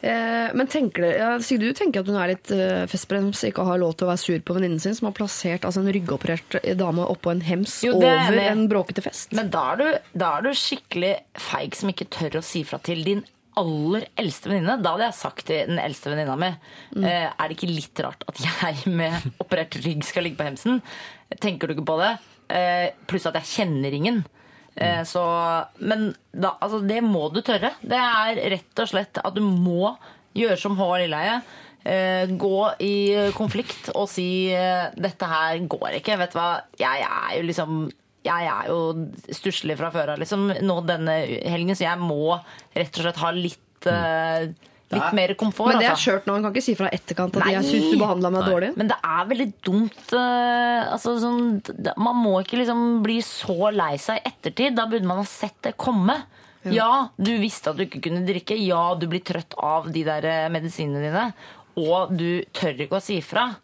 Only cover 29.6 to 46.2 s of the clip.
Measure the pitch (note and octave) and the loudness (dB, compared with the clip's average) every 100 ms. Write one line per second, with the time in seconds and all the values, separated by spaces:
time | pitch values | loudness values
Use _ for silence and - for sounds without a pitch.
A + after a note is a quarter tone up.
29.6 | F3+ F3 G3 B3 - - _ - A3+ F3+ | 2 2 0 -2 -16 -20 _ -2 2 2
30.6 | G#3 G3 F#3+ F3+ F3 D3+ F3+ A#3+ B3 - | 0 0 2 2 0 0 0 -2 -4 -18
31.6 | - - - F#3+ F#3 F#3 F#3 F#3 G3 F#3+ | -20 -10 -2 0 2 0 0 0 0 2
32.6 | G#3+ - G3 G3+ G3+ G#3 G3+ F#3+ G#3+ G3+ | 0 0 -2 0 2 2 2 0 -2 -2
33.6 | - - - - G3+ - F3+ F#3 F#3 F3+ | -6 -8 -6 -4 -4 -2 -2 0 0 2
34.6 | F#3 F3+ F3 - F#3 - F3+ D#3+ D#3+ E3 | 2 2 -2 -2 -4 -2 -2 0 0 0
35.6 | F3 - - - - G#3 F3+ E3 F3 F3 | -2 -4 -4 -4 -2 0 0 0 -2 -2
36.6 | - - B2+ C3+ B2 - - A#2 E3+ E3+ | -6 -2 0 0 -2 -2 -2 -2 -2 -2
37.6 | D#3 D#3+ D#3 - _ _ - E3+ E3+ - | -2 -2 -4 -8 _ _ -2 -2 0 -2
38.6 | - E3+ E3 D#3+ D#3+ - - E3+ F#3+ F3+ | -2 0 0 -2 -6 -10 -14 -6 -4 -4
39.6 | D3+ D3 E3 E3 D3 D3 D#3+ G3+ G3 F#3+ | -4 -4 -2 -2 -2 -2 -2 0 0 0
40.6 | G3 F3 E3+ E3+ D#3+ D#3+ C#3+ A#2 - E3+ | 0 0 0 0 2 0 0 -4 -2 -2
41.6 | F3 F#3+ E3 F3 F3 D3 D#3 F3 - - | 0 0 0 0 -2 0 0 0 -4 -20
42.6 | - - D#3+ - E3+ F3 E3 E3+ F3 - | -8 -4 -4 -2 -2 0 -2 0 -4 -6
43.6 | _ _ F3+ E3+ E3 D#3+ D#3+ E3 D#3+ E3 | _ _ 0 2 2 2 2 0 -2 -8
44.6 | - _ _ - D#3+ G3+ F#3 G3 A3 - | -18 _ _ 0 2 2 2 2 0 2
45.6 | A3+ B3 A3+ D4+ - G3 | 4 6 6 4 2 2